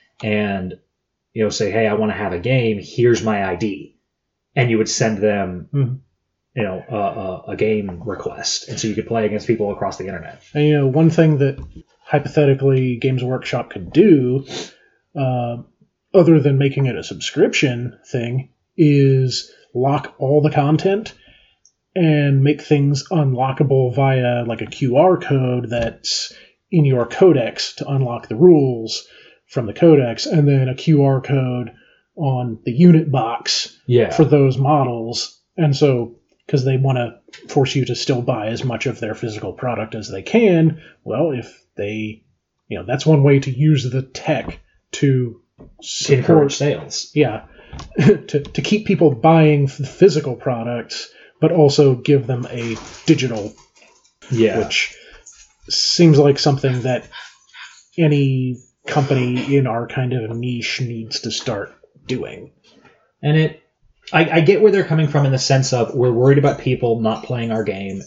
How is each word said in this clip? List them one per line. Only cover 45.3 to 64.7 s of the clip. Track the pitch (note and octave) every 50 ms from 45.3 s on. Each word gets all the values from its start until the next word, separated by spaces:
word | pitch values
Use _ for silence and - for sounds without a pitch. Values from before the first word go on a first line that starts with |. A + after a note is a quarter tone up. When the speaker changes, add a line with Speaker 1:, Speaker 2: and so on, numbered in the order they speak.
| A2 - _ _ _ - - - - - -
Speaker 1:
To | - - - - - C#3+
encourage | B2+ - - E3 D#3 C#3+ C#3 -
Speaker 2:
support | - C#3+ D3 - - -
Speaker 1:
sales. | - - - - - -
Speaker 2:
Yeah. | D3+ C#3+ A#2 G#2 - -
<laughs> | - _ - - - - - - - - -
To, | C#3+ G#3 G3+ - - - - C#3+
to | C#3+ - - - B2+
keep | - G#3+ G#3 G#3+
people | - G3 - E3+ D3 B2+
buying | A2+ - D#3+ E3 D#3+ D#3 D3+ D3+ C#3+ C#3
f-, | C3+ -
physical | - C3+ - - - F3+ G3+ C#3 D3+ C#3 C3+ A#2+
products, | A2 - C3+ B2 A#2 A2+ A#2+ A#2+ A#2+ A2+ - - - - - _ _ - _ _ _
but | D#3 D#3 E3
also | D#3+ D3+ C#3 C#3+ - D3 C#3 B2+
give | B2 - - D3 C3+ A#2
them | A#2 B2+ A#2+ B2 -
a | - A#2+ A#2 A#2 A2+ - - - - - -
digital, | - D#3 A#2 B2+ B2 A2+ G#2+ G2 A2 - _ _ _ _ _ _ _ _ _ _ _ _ _ - -
Speaker 1:
Yeah. | B2+ A2+ A2+ G#2 - A2+
Speaker 2:
which | G#2 - - - - - - - - - - - _ - - _ - _ _ _ _ -
seems | - - - - - - F3 E3 D3+ C#3
like | C#3+ C#3+ C#3 C#3+
something | - D3+ C#3 C3+ - C3+ B2+ B2 A2+
that | C3 B2 A#2 - - - - - - _ _ _ _ _ - - - - _ _ _ _ F3
any | E3 D3+ D3 C#3+ C#3 C3+ C3 C3 B2+ B2+ B2 B2+ - _ _ _ _
company | - - D3+ C#3 - C#3 B2+ B2 B2 B2 B2 - C3+ C#3
in | C#3 B2+
our | A#2 A2 A#2 A#2
kind | - - C3+ B2+ B2 B2+
of | B2 A2 A2 A2+
niche | A#2 B2 B2+ B2 A#2 A2+ - - -
needs | C3 A#2+ A#2+ A2+ A2 A2 - -
to | - A2+
start | - - - C3 A2 G2+ - - - _ _ _ _ _ _
doing. | - B2+ B2 - G#2+ - F#2+ - - _ _ _ _ _ _ _ _ _ _ _ _ _ _ -
Speaker 1:
And | D3 D3+
it, | D#3 D#3+ D#3 - - _ _ _ _ _ _ _ _ _ - -
I, | E3 E3 -
I | D#3+ E3
get | D#3 E3 G3+ G#3 G#3+
where | G#3